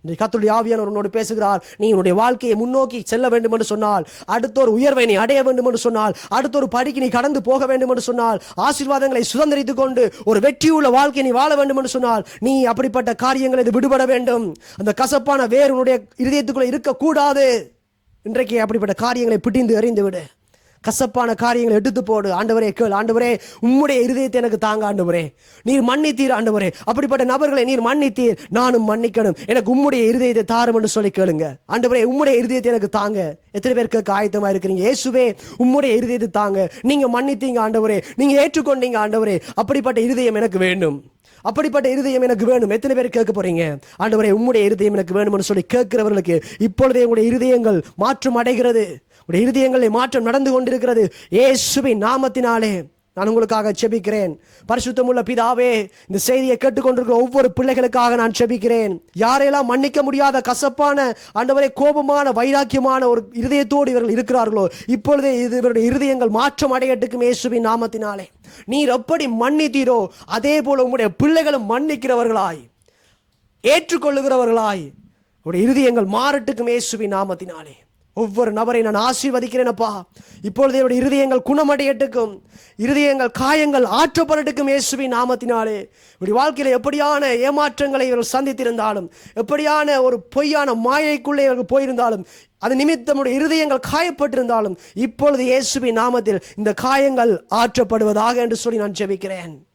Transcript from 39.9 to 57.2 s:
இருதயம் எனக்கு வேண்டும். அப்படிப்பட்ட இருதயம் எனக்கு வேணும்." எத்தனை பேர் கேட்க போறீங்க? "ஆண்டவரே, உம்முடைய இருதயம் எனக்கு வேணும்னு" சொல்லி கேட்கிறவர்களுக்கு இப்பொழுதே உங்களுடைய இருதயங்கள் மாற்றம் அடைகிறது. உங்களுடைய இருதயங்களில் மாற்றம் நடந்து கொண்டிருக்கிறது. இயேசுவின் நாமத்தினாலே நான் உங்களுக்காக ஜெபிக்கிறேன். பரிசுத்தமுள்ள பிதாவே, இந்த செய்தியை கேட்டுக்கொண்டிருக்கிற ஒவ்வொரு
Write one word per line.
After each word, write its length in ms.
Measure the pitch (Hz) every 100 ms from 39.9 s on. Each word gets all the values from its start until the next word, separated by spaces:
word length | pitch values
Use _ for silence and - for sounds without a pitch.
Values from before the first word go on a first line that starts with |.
| 233
இருதயம் 340 | 233 254 247
எனக்கு 240 | 214 226 185
வேண்டும். 440 | 185 185 165 143 - _ _ _
அப்படிப்பட்ட 480 | - 220 311 285 262
இருதயம் 320 | 262 277 254
எனக்கு 240 | 254 226 233
வேணும்." 240 | 254 214
எத்தனை 260 | 254 277 262
பேர் 120 | 247
கேட்க 340 | 240 220 202
போறீங்க? 360 | 185 170 160 143 - -
"ஆண்டவரே, 320 | 214 220 214
உம்முடைய 300 | 202 247 233
இருதயம் 280 | 202 208 208
எனக்கு 220 | 202 175
வேணும்னு" 260 | 190 208 196
சொல்லி 240 | 185 196 -
கேட்கிறவர்களுக்கு 680 | 247 214 233 214 202 175 165 - -
இப்பொழுதே 460 | 214 190 262 247
உங்களுடைய 280 | 240 226 226
இருதயங்கள் 500 | 247 254 247 220 185 - -
மாற்றம் 380 | 214 269 269
அடைகிறது. 680 | 240 240 247 247 226 202 131 _ _ -
உங்களுடைய 440 | 170 240 269 262
இருதயங்களில் 200 | 254 226
மாற்றம் 320 | 220 254 262
நடந்து 300 | 226 269 269
கொண்டிருக்கிறது. 600 | 254 254 254 247 226 202 - -
இயேசுவின் 760 | 190 262 262 - 269 262 220
நாமத்தினாலே 840 | 214 262 262 262 247 226 220 190 143 _ _
நான் 120 | - 208
உங்களுக்காக 460 | 226 214 220 214 202
ஜெபிக்கிறேன். 580 | 226 226 190 214 185 147 _ - -
பரிசுத்தமுள்ள 500 | 240 247 247 247 247
பிதாவே, 500 | 220 247 233 240 247 226 196 _ -
இந்த 100 | 190
செய்தியை 400 | - 254 262 247
கேட்டுக்கொண்டிருக்கிற 440 | 269 240 262 254 240
ஒவ்வொரு 440 | 233